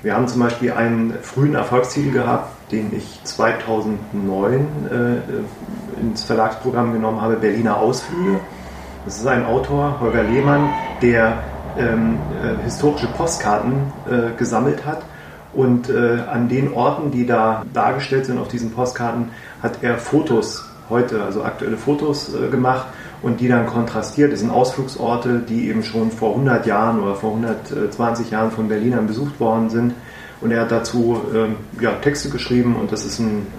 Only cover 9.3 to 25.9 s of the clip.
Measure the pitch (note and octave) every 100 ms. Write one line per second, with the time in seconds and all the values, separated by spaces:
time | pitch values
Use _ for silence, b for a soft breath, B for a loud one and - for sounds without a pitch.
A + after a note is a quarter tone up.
9.3 | B2 A#2 C3 C3 C#3+ C#3+ B2+ A#2 A#2 G#2+
10.3 | B2 C#3+ C#3+ C#3 - - - B2 A#2 A2+
11.3 | A2+ - - - - A#2 A2+ A2+ A2+ -
12.3 | - A2+ A2 A#2+ - C#3+ - A#2+ - B2
13.3 | - G#2 G#2 A#2 C#3 C#3 - - A#2+ A#2
14.3 | A2+ A2+ A2 C3+ - D3 D#3+ - B B
15.3 | B B C3 B2+ A#2+ A#2+ B2 A#2+ A#2+ A#2+
16.3 | A#2+ A#2+ B2+ - A#2 C3+ D3+ D3 B2 A#2+
17.3 | A#2 A2 G#2+ - A#2+ B2 C3+ - C3+ C3
18.3 | A#2+ - A#2+ A2+ B2 B2 - A#2 A#2+ A#2
19.3 | B B B A2+ - B2 A#2 - C#3+ D3+
20.3 | A2+ - - - - - A#2+ A#2+ A2 G2
21.3 | G2+ - - A2+ A2 C#3+ D3 D3+ - -
22.3 | - - B2+ B2+ C3 - B B B A#2+
23.3 | A2+ B2 A#2+ A2 A#2+ A2+ A2 G#2+ - D3
24.3 | - A#2+ B2 B2+ - C3 - A#2+ A#2+ B2
25.3 | A#2+ A#2 A2+ - A2+ -